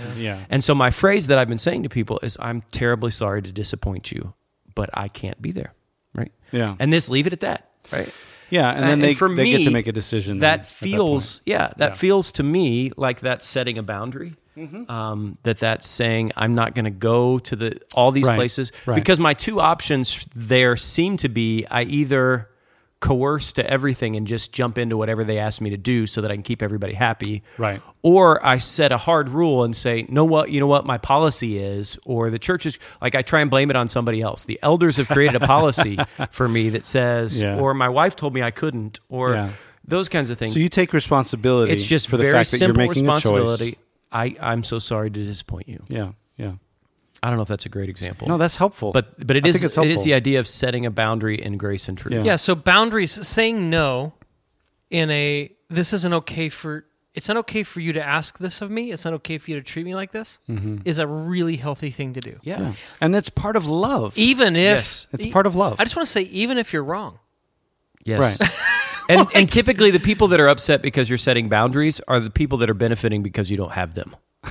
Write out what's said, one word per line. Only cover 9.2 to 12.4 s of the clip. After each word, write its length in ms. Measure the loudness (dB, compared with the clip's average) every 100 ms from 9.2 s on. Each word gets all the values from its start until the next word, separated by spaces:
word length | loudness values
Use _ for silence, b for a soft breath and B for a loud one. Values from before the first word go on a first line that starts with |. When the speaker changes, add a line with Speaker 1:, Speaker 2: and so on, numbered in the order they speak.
| 2 2
Speaker 1:
they 160 | 4
get 100 | 4
to 80 | 4
Speaker 2:
me, 40 |
Speaker 1:
make 120 | 2 0
a 60 |
decision 480 | -4 -4 -4 -2 0
Speaker 2:
that 20 |
Speaker 1:
then 120 | 2
at 60 | 0
that 60 | -4
Speaker 2:
feels, 720 | -8 -2 0 2 0 -2 -6
Speaker 1:
point. 40 | -4
Speaker 2:
yeah, 220 | -2 -2 -2
that 120 | -2
Speaker 1:
Yeah. 40 | 2
Speaker 2:
feels 360 | 2 2 0
to 100 | -2